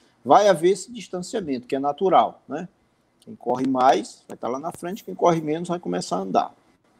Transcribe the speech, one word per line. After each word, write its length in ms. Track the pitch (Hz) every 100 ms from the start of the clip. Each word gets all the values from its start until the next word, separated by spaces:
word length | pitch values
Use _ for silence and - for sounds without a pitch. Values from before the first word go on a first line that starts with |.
| _ _ 120
vai 220 | 170 208
haver 220 | 165 175
esse 200 | 196 -
distanciamento, 760 | 240 180 180 185 220 160 127 -
que 80 | 135
é 40 |
natural, 600 | 143 143 190 147 98 - -
né? 200 | 143 175 _ _ _ _ _
Quem 160 | 117 107
corre 320 | - 127 135
mais 560 | 127 131 190 240 - -
vai 80 | -
estar 120 | 117
lá 120 | 131
na 120 | 165
frente, 320 | - 175 214
quem 120 | - 185
corre 240 | 175 165
menos 300 | 151 160 175
vai 100 | 175
começar 380 | 180 175 - 185
a 40 |
andar. 320 | 190 95 - - _ _ _